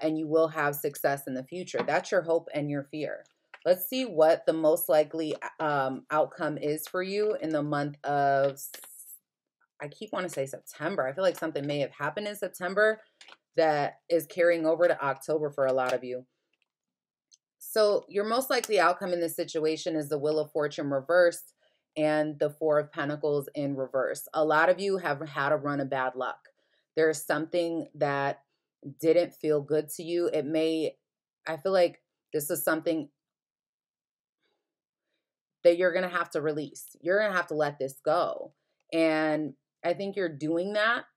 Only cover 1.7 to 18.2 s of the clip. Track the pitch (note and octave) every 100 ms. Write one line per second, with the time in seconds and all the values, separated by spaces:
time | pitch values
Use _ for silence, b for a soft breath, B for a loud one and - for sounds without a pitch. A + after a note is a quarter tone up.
1.7 | B2+ - D3+ - G3 E3 E3 E3 D3 D3
2.7 | C#3+ C#3 D#3 C#3+ - - _ _ - -
3.7 | F3+ - C4 B3+ D#3+ D#3 E3 - D#3+ D#3
4.7 | E3 - D#3 D3+ E3 D#3 - A2+ - D#3
5.7 | C#3+ C3 C3 - D#3 D3+ - D#3 D3 D3
6.7 | D#3 - F#3 F#3 G3 G#3+ G#3 D#3 D#3 D3
7.7 | D3 D3 C#3+ C#3+ C#3+ C#3 C#3 C#3 C3+ -
8.7 | - - - - - _ _ _ _ _
9.7 | - D3 - G#3 - F3+ D3+ C3+ - -
10.7 | - D3+ G3 C3 C#3+ F#3+ D#3 E3 D3 C#3+
11.7 | D3 C3 - D3 D3+ G#3 G#3 F#3 - F3+
12.7 | G3 G#3+ G#3+ B B B B _ - D#3+
13.7 | D3 C#3 - - E3+ D3 - E3+ E3+ D#3
14.7 | D#3+ F3 - C#3+ C3 - D#3 D3+ C#3+ C3+
15.7 | C3 B2+ B2+ B2 B2 B2+ _ _ _ _
16.7 | _ _ _ _ _ _ _ _ _ -
17.7 | A3 G#3+ G3+ - F#3+